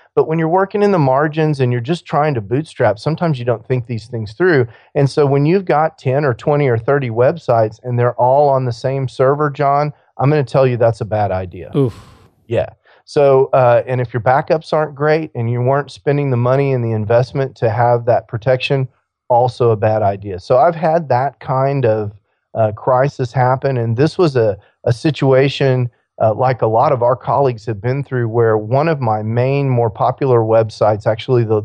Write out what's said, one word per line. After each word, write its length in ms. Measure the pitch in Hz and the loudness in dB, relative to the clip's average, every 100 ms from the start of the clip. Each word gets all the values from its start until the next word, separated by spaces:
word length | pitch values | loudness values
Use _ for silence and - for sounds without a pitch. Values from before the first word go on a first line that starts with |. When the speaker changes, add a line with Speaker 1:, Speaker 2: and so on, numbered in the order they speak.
| _ | _
Speaker 1:
But 140 | - 143 | -2 0
when 100 | 160 | 0
you're 100 | 160 | 0
working 340 | 175 196 208 | 0 0 0
in 100 | 208 | 2
the 60 | 185 | 2
margins 640 | 139 131 156 151 156 139 | 2 2 0 0 -2 0
and 100 | 123 | 0
you're 120 | 123 | -2
just 240 | 117 170 - | -4 -6 -4
trying 260 | 156 151 | -2 0
to 80 | 127 | -2
bootstrap, 580 | 98 127 156 - 120 104 | -2 -4 -4 -2 -2 0
sometimes 400 | 147 160 175 131 | -4 -2 -2 -2
you 60 | |
don't 220 | 120 110 - | -2 -4 -2
think 180 | 127 117 | -4 -4
these 220 | 117 - | -8 -8
things 240 | 117 101 | -10 -10
through. 340 | - 185 151 113 - _ | -2 2 2 0 -4 _
And 160 | 147 139 | -2 0
so 160 | - 143 | 2 2
when 180 | 139 | 2
you've 220 | 147 190 185 | 2 0 2
got 320 | 147 160 - | 0 0 -2
ten 260 | 135 135 | -2 0
or 80 | 151 | 0
twenty 340 | 113 - 147 143 | -2 0 0 2
or 100 | 113 | 0
thirty 320 | - 143 127 | 0 -2 -2
websites 680 | 113 127 139 - 117 110 107 | 0 0 0 0 0 0 -4
and 160 | 127 120 | -6 -2
they're 200 | 120 120 | -2 0
all 300 | 123 135 143 | 2 4 4
on 160 | 135 | 2
the 80 | 127 | -2
same 360 | 117 131 135 131 | -4 -4 -4 -6
server, 420 | - 135 143 151 | 0 0 2 -2
John, 420 | 139 139 143 147 - _ - | 0 0 0 -2 -6 _ -2
I'm 140 | 135 | 0
gonna 120 | 151 | 0
tell 240 | 131 143 131 | 0 2 2
you 120 | 120 | 4
that's 240 | 117 110 | 0 0
a 20 | |
bad 280 | 107 107 104 | -4 -2 -2
idea. 380 | 92 92 87 76 147 | -2 -6 -12 -6 -2
Speaker 2:
Oof. 180 | 131 - - - _ _ _ | -2 -4 -18 -20 _ _ _
Speaker 1:
Yeah. 240 | 110 - - _ _ | -4 -4 -10 _ _
So, 460 | _ 151 139 135 135 | _ 0 4 4 4
uh, 300 | 139 123 120 113 | 2 4 2 0
and 140 | 127 | -4
if 140 | 123 | -4
your 80 | 123 | -4
backups 500 | 110 131 151 160 - | 0 0 0 -2 -2
aren't 220 | 156 151 | -2 -4
great 360 | 135 147 156 156 | -2 0 0 -2
and 160 | - 117 | -6 -4
you 100 | 120 | -2
weren't 300 | 123 139 139 | 0 0 -2
spending 400 | - - 143 143 | -8 -2 -2 0
the 60 | 123 | 0
money 340 | 123 131 139 | 2 2 0
and 100 | 131 | -2
the 100 | 117 | -2
investment 640 | 110 107 117 131 143 135 - | -4 0 0 0 -4 -6 -2
to 140 | 117 | -2
have 360 | 110 120 120 117 | 0 0 0 2
that 200 | 110 - | 0 -2
protection, 640 | 113 - 131 - 139 131 - _ _ _ | -6 -2 -2 0 -2 -2 -8 _ _ _
also 400 | 120 123 - 120 | 0 0 0 0
a 60 | 107 | 2
bad 260 | 107 107 | 0 0
idea. 380 | 104 101 101 92 | 0 -2 -8 -12
So 180 | - 127 | 0 2
I've 160 | 160 | 2
had 360 | 165 165 165 147 | 0 -2 -2 0
that 280 | 123 139 - | -2 -2 -6
kind 480 | - 131 135 139 120 | -6 -2 0 0 0
of, 260 | 110 104 - _ _ _ | 0 -4 -10 _ _ _
uh, 180 | 110 110 | -2 -2
crisis 600 | 107 - 127 139 - 127 | -2 0 0 0 -2 -6
happen. 440 | 135 127 131 139 131 | -2 0 0 -2 -2
And 200 | 117 113 | -2 0
this 220 | 151 - | 0 2
was 180 | 175 131 | 0 2
a, 220 | 110 92 _ _ | 0 -2 _ _
a 80 | - | -4
situation, 1000 | 123 160 143 139 131 143 - 139 127 120 - _ - | -2 -2 -2 2 4 2 0 0 0 -2 -8 _ -2
uh, 140 | 110 | -2
like 280 | 107 131 123 | 0 -2 0
a 40 | 113 | 0
lot 260 | 110 147 | 2 2
of 100 | 131 | 2
our 120 | 120 | 0
colleagues 520 | 127 - 120 143 113 - | 0 -2 0 0 -2 -8
have 140 | 104 | -6
been 220 | 113 139 | -4 -4
through, 260 | 135 127 117 | -4 -4 -2
where 280 | 117 113 110 | 0 2 2
one 320 | 107 131 160 | 0 0 0
of 120 | 151 | 0
my 220 | 120 107 | -2 -2
main, 460 | 107 117 127 139 139 | -2 -2 0 0 0
more 220 | 123 117 | 0 0
popular 500 | - 120 127 139 123 | 0 -2 0 2 2
websites, 640 | 110 110 110 - 107 107 120 | 4 2 0 0 0 0 -2
actually 380 | 110 - 123 | -4 0 0
the, 180 | 110 110 | 2 -2